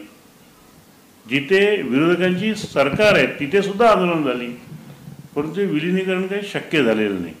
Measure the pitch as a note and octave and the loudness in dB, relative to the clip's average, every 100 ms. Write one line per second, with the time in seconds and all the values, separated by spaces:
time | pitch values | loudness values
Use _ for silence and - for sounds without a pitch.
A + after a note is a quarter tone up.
0 | - - - _ - _ - - - _ | -12 -20 -20 _ -20 _ -20 -20 -20 _
1 | _ _ G#2+ C3+ C#3 F#3+ G3+ G3+ A#2+ C3 | _ _ -6 -4 2 2 4 2 0 2
2 | D#3+ F3 F#3 F3+ G#3+ G#3 - D3 C#3 C4+ | 2 2 2 0 -2 -4 -4 0 0 2
3 | G#3+ F3 C3 - C#3+ G3 F#3 G3 A#3 G3 | 4 4 2 -2 -2 0 0 2 4 4
4 | F3+ E3 C#3 B2 A#2+ - - - - - | 2 0 -2 -2 -6 -12 -16 -20 -20 -20
5 | - - - C#3+ D3+ E3+ G3 D3+ E3+ F#3 | -20 -20 -10 -6 -6 -4 -2 -2 0 -2
6 | F#3+ F#3 F#3+ G3+ G3+ - - D#3+ A#2 G#2+ | 0 -2 -4 -6 -6 -8 -2 0 2 2
7 | G#2+ F#2+ E2+ D#2 | 0 -2 -6 -12